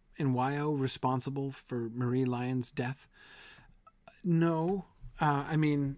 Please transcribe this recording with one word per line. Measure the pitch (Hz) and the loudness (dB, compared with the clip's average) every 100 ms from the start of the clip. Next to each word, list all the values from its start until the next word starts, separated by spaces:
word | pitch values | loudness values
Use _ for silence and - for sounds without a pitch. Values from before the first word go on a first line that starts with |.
| _ - | _ -2
and | 143 | 0
Y | 123 131 143 | 2 0 0
O | 147 | 0
responsible | 143 131 - 131 127 135 139 139 | 0 0 0 0 0 -2 -4 -6
for | 135 - 123 113 | -8 -6 -4 -4
Marie | 120 123 127 127 | -2 0 2 2
Lyons' | 123 123 127 120 | 0 0 -2 -4
death? | - 123 135 - - - - - - - - - _ - - | -4 -4 -6 -14 -20 -20 -20 -20 -20 -20 -20 -20 _ -20 -6
No. | 180 165 170 160 170 196 - - - - | 2 4 4 2 0 -2 -6 -18 -14 -2
Uh, | 156 143 147 | 0 0 0
I | 156 | 2
mean, | 151 143 139 | 2 2 -2